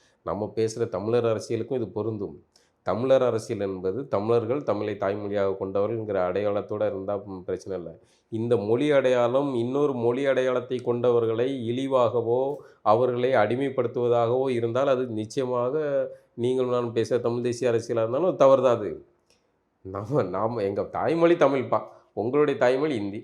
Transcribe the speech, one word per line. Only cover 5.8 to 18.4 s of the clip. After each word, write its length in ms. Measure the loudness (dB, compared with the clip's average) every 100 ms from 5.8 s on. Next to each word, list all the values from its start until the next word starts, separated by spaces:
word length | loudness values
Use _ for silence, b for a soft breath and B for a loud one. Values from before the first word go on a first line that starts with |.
| -2 -2 -4 -2 0
அடையாளத்தோட 580 | 0 0 -2 -4 -2 -2
இருந்தா, 300 | -4 -4 -6 -6
ம், 180 | -12 -6
பிரச்சனை 320 | -8 -6 -10
இல்லை. 160 | -10 -16 b b b
இந்த 220 | -4 0 0
மொழி 300 | 2 2 4
அடையாளம் 580 | 4 4 4 4 2 0
இன்னொரு 400 | -2 -2 0 0
மொழி 300 | 2 0 0 0
அடையாளத்தை 520 | 2 2 0 -2 -4
கொண்டவர்களை 720 | -2 0 4 4 2 0 -2 -2 -4
இழிவாகவோ 720 | -4 0 2 4 2 0 0 0 -6 B B
அவர்களை 500 | 2 4 4 2 2
அடிமைப்படுத்துவதாகவோ 1160 | 2 2 0 -2 -2 -2 0 2 2 2 2 0
இருந்தால் 380 | 0 0 0 2
அது 160 | 2 0
நிச்சயமாக 640 | -4 -6 -4 -2 -2 -2 -2 -2 -2 -4 B B -4
நீங்கள் 300 | 0 2 2
நான் 280 | 0 0
பேசுற 260 | 0 0 0
தமிழ் 260 | 0 0 -2
தேசிய 240 | 0 0
அரசியலா 320 | 0 0 -2
இருந்தாலும் 260 | 0 0 0
அது 120 | 6